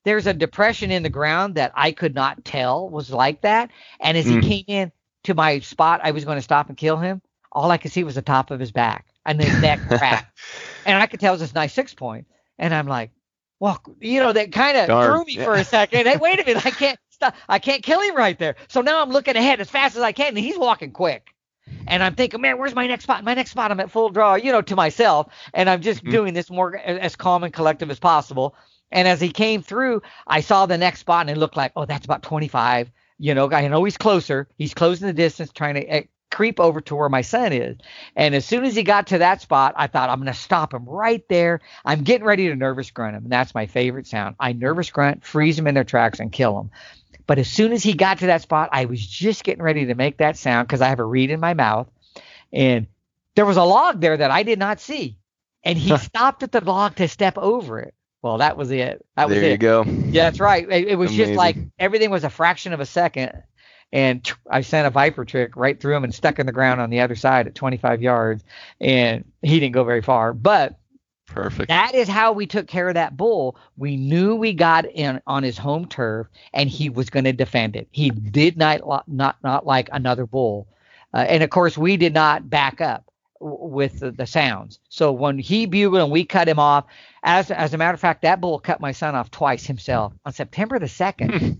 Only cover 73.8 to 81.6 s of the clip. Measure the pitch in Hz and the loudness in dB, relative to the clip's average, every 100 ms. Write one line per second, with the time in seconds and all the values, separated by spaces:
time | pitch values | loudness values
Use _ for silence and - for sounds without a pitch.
73.8 | 139 139 135 165 196 226 220 170 165 165 | -6 -4 0 2 2 2 0 2 4 4
74.8 | 160 - 147 131 - 139 135 98 135 151 | 2 -4 -4 -4 -4 -2 -2 -4 -4 -4
75.8 | 175 - 117 110 113 _ - - 143 - | -6 -6 -4 -4 -8 _ -10 -2 -2 -2
76.8 | 151 120 127 139 131 127 131 127 110 110 | -6 -4 -4 0 0 0 -2 -2 -2 -6
77.8 | 110 - 147 110 107 135 160 165 156 151 | -10 -2 -2 -2 -4 2 2 2 0 0
78.8 | - 139 - 135 135 - 135 135 - 131 | -4 -8 -6 -4 -4 -2 -4 -4 0 0
79.8 | 120 139 127 123 120 135 120 104 98 _ | 0 -4 -2 -2 -4 -2 -2 -4 -10 _
80.8 | _ _ _ 120 127 165 156 185 | _ _ _ -2 2 2 2 2